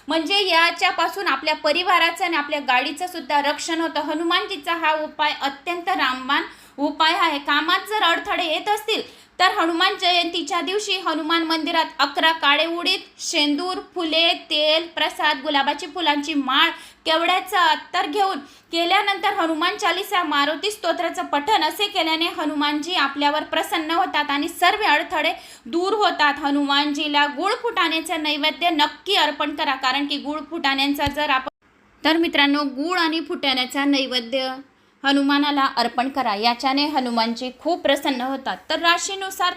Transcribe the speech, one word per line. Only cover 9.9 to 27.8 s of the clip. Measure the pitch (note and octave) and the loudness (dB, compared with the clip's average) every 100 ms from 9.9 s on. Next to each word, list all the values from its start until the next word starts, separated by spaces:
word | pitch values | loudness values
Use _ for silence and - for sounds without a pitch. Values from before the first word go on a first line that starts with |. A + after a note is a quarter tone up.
| G4+ | 2
जयंतीच्या | F4+ F4+ E4+ F4 C#4+ F4+ | 2 2 2 -2 -4 -4
दिवशी | D4 G4 G#4 F#4+ | -2 -4 -2 -4
हनुमान | F4 D#4 D#4 E4 | -2 -2 0 0
मंदिरात | D#4+ D#4+ D#4 E4+ D#4+ - | 2 -2 0 0 0 0
अकरा | C#4+ D4 D#4+ | -2 2 2
काळे | E4 D4 D4 E4 | 2 2 2 2
उडीद, | E4+ F4 F#4+ - - | -2 -2 -2 -4 -12
शेंदूर, | - E4+ D4 D4 F4+ F#4 - | -4 0 2 0 -2 -6 -8
फुले, | - E4 D#4 E4+ F4+ - | -6 -2 2 2 0 -2
तेल, | D4+ D4+ D#4+ E4 | 0 2 2 0
प्रसाद, | - D#4 F4+ D#4 D4 | -4 -4 0 0 0
गुलाबाची | D4 C#4+ C4+ D4+ F4+ | 0 0 0 -2 -6
फुलांची | F#4 D#4+ D4 D4 | -4 0 0 0
माळ, | D4+ B3+ C4+ E4 D#4+ - - | -2 0 2 2 0 -14 -10
केवड्याचं | - C#4+ E4+ F#4 F#4 G4 | 0 0 2 0 0 2
अत्तर | E4+ D4 - F4 F4 | 2 2 -2 -4 -2
घेऊन | G4 G4 E4+ - - - | 0 0 -2 -10 -20 -6
केल्यानंतर | E4 E4+ G4 G4+ G4 G4+ | -2 2 2 2 -2 -2
हनुमान | G4 E4 D#4+ F4 G#4 | 0 0 0 0 0
चालीसा, | G4+ F4 G4+ G4 | -2 -2 -2 -2
मारुती | E4 C#4+ C#4+ D#4 G4 | 0 0 0 -2 -4
स्तोत्राचं | G#4 F4 E4+ E4+ F4+ | -4 -2 -2 -2 -4
पठण | E4+ C#4+ D4 G#4+ | -2 -2 2 2
असे | D#4 E4 G4+ | 2 -2 -4
केल्याने | F#4+ D#4+ D#4+ E4+ | 0 0 0 -2
हनुमानजी | F4+ D4+ D4+ D4 D4 D#4+ | -2 -4 0 0 -2 -2
आपल्यावर | F4+ C#4 C#4+ C#4+ D4+ | 0 0 0 0 0
प्रसन्न | D4+ D#4 - F4 D#4 | -2 -2 -2 -2 -2
होतात | E4+ F#4 D#4 D4 | 0 0 0 0
आणि | C#4+ D#4+ | -2 -4
सर्व | - F4+ G4+ | 2 2 4
अडथळे | G4+ D4 E4 E4 D4+ F#4 - - - | 2 2 2 0 0 -2 -10 -20 -6
दूर | E4 F4+ | -2 0
होतात. | G#4+ G4 E4+ D4 C#4+ | 2 2 4 2 2
हनुमानजीला | D4 C#4+ C#4+ C#4 D4 C#4+ D4+ D4 D4 | 0 0 2 2 2 0 0 2 2
गुळ | C4+ F#4 A#4+ | 0 -2 0
फुटाण्याचं | A#4+ A4+ | -2 0